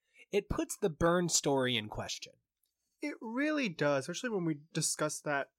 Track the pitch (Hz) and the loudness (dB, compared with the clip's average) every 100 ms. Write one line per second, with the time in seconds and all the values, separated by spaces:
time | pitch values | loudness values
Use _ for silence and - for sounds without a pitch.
0 | _ - - 202 - - 320 - 202 147 | _ -20 -2 0 0 -2 -2 0 0 2
1 | 170 180 175 - 151 135 127 120 107 - | 4 4 4 2 4 4 4 2 -2 -6
2 | 95 - - - _ _ _ _ _ _ | -8 -8 -12 -18 _ _ _ _ _ _
3 | 294 - 233 240 294 302 233 156 147 139 | -8 -6 -6 -2 0 0 -2 0 0 0
4 | 135 175 247 208 165 147 151 160 147 - | -2 -6 -4 -2 -2 -4 -6 -4 -2 -2
5 | 151 - 151 143 - | -4 -4 -2 -2 -4